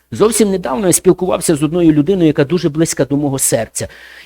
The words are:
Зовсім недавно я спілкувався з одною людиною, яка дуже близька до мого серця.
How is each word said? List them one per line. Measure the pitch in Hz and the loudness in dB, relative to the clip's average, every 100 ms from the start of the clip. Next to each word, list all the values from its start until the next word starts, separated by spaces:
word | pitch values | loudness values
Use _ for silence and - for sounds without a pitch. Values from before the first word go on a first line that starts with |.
| _ | _
Зовсім | 110 214 226 208 | 0 0 2 0
недавно | 190 208 254 185 | 0 -4 -2 0
я | |
спілкувався | - 185 - 185 - 175 147 | 2 2 2 0 -2 -2 0
з | |
одною | 151 175 165 | 0 2 4
людиною, | 151 147 196 160 | 4 2 2 2
яка | 147 135 | 2 0
дуже | 175 165 | -2 -2
близька | 147 165 - 139 | -2 -2 -2 -2
до | 143 | -2
мого | 143 135 | -2 -2
серця. | - 123 110 - 104 - - - | -2 -2 -4 -8 -12 -14 -20 -20